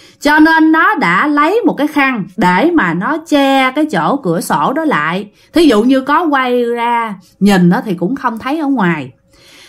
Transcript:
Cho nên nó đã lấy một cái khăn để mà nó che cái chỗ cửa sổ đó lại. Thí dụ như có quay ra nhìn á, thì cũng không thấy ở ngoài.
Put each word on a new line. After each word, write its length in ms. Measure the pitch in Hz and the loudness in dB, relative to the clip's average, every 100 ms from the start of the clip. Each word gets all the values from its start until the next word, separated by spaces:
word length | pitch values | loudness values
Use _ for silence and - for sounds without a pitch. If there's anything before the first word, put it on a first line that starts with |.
| - _ | -20 _
Cho 200 | 285 302 | 2 4
nên 320 | 311 320 320 | 4 4 4
nó 240 | 311 359 427 | 4 2 0
đã 320 | 185 180 285 | 0 0 0
lấy 340 | 294 311 427 403 | 0 0 0 0
một 80 | |
cái 140 | 185 294 | -2 -2
khăn 380 | 294 269 247 180 - | 0 -2 -2 -6 -2
để 340 | 180 180 294 | 0 2 2
mà 200 | 330 185 | 0 0
nó 240 | 165 220 311 | -2 -4 -6
che 540 | 320 294 269 269 262 | -2 0 2 2 0
cái 140 | 262 302 | -2 -2
chỗ 340 | 185 156 269 | -2 -2 -2
cửa 180 | 190 165 | -2 -4
sổ 320 | 247 165 160 | -2 -2 0
đó 120 | 269 320 | -2 -2
lại. 460 | 170 151 185 214 _ _ | -2 -2 -4 -8 _ _
Thí 120 | - 330 | 2 4
dụ 180 | 214 | 4
như 180 | 247 269 | 2 0
có 220 | 254 302 | 0 0
quay 420 | 349 277 254 247 240 | 0 0 0 -2 -2
ra 500 | 240 233 233 226 196 - - | -2 -2 -2 -4 -8 -16 -2
nhìn 300 | 196 196 175 | 2 4 4
á, 120 | 208 220 | 2 -2
thì 80 | |
cũng 220 | 170 175 269 | -6 -6 -4
không 240 | 254 226 | -6 -6
thấy 200 | 254 320 | -6 -4
ở 80 | 277 | -2
ngoài. 440 | 269 180 156 123 - _ _ _ - | -2 0 -2 -6 -16 _ _ _ -20